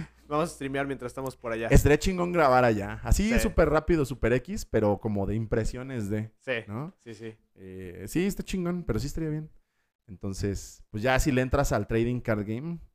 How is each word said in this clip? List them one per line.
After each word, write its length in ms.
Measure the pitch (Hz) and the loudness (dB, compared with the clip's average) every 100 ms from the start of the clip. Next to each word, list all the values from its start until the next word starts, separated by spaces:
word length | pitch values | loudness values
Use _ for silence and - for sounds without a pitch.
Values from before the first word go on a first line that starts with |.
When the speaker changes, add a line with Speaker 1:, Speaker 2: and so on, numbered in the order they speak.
| 156 _ - | -4 _ -4
Speaker 1:
Vamos 220 | 147 165 | -2 -2
a 40 | |
streamear 320 | - 135 135 139 | -4 -4 -2 -2
mientras 240 | 131 123 | -4 -8
estamos 260 | 135 135 - | -6 -8 -6
por 160 | 120 | -6
allá. 160 | 113 113 | -2 4
Speaker 2:
Estaría 300 | 139 139 151 | 6 6 4
chingón 340 | 190 185 175 | 2 -2 0
grabar 300 | 170 143 127 | 4 6 6
allá. 360 | 123 107 101 113 | 4 2 -2 -6
Así 300 | 117 113 208 | -6 -2 2
Speaker 1:
Sí. 60 | 233 | 2
Speaker 2:
súper 320 | 226 175 156 | 2 2 4
rápido, 340 | 151 160 165 | 2 2 2
súper 300 | 131 123 113 | 0 0 2
X, 320 | 127 - 214 - | 2 0 -8 -2
pero 340 | 113 107 98 | 2 4 2
como 260 | 113 101 98 | 0 -2 -2
de 80 | |
impresiones 760 | 107 110 113 110 123 131 127 98 | -2 -2 0 -2 -4 -6 -6 -2
de, 200 | 107 110 - | -4 -4 -10
Speaker 1:
Sí, 120 | - 120 104 | -6 -6 -6
Speaker 2:
¿no? 260 | 110 156 - | -8 -8 -12
Speaker 1:
sí, 160 | 120 | -18
sí. 200 | 104 113 107 _ | -14 -14 -16 _
Speaker 2:
Eh, 500 | 95 95 92 92 90 98 | -20 -14 -12 -12 -12 -4
sí, 180 | 156 196 | -2 -2
está 160 | 180 | -2
chingón, 420 | - 190 175 180 | -6 -4 -2 -4
pero 140 | 170 - | -2 -2
sí 80 | 139 | -4
estaría 240 | 160 160 | -4 -4
bien. 200 | 156 156 - _ _ _ _ - | -4 -8 -16 _ _ _ _ -20
Entonces, 760 | 92 101 95 101 95 - - - | -10 -8 -4 -2 -4 -8 -18 -10
pues 120 | 110 | -2
ya 160 | 120 131 | 2 4
si 140 | 156 | 4
le 100 | 127 | 2
entras 300 | 127 139 139 | 2 2 2
al 140 | 123 101 | 0 2
trading 340 | 113 117 123 | 2 2 0
card 240 | 120 107 101 | 0 0 -2
game, 320 | 113 160 165 - | -6 -6 -10 -12